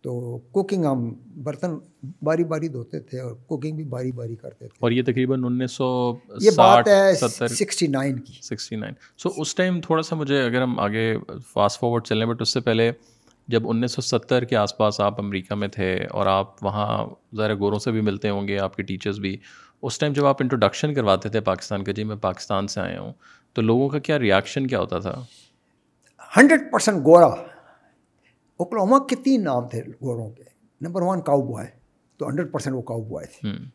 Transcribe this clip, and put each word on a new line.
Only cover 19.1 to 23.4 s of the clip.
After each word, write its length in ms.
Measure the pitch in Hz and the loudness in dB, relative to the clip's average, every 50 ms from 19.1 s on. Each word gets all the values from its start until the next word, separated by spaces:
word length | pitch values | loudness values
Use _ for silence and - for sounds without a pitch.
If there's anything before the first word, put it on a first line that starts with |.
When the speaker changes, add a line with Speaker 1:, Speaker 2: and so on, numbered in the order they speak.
| 98 | -6
Speaker 2:
भी, 220 | 107 101 95 95 107 - - - - - - _ _ - | -4 -4 -6 -6 -6 -12 -20 -20 -20 -20 -20 _ _ -8
उस 160 | 127 - - | -8 -4 -2
टाइम 140 | 156 151 143 | -2 -2 0
जब 120 | 147 143 | 2 2
आप 160 | 139 139 - | 2 2 2
इंट्रोडक्शन 520 | 139 127 135 120 107 98 - - - 151 147 | 0 0 2 2 2 2 2 0 -2 -2 0
करवाते 360 | 139 117 101 95 95 - 107 | 0 2 2 2 2 0 -2
थे 120 | 101 110 | -4 -2
पाकिस्तान 420 | 104 - 92 90 - - 107 98 98 | 0 0 -2 -2 -4 -6 -6 -6 -4
का, 80 | 98 | -6
"जी 120 | 101 104 107 | -6 -6 -6
मैं 160 | 107 107 101 | -8 -8 -4
पाकिस्तान 480 | - 95 90 - - - 107 95 98 | -4 -4 -4 -4 -6 -4 -2 -2 -2
से 140 | 101 - 104 | -4 -4 -6
आया 180 | 92 90 87 90 | -6 -6 -6 -8
हूँ", 160 | 95 104 - _ _ - - _ | -10 -12 -16 _ _ -20 -20 _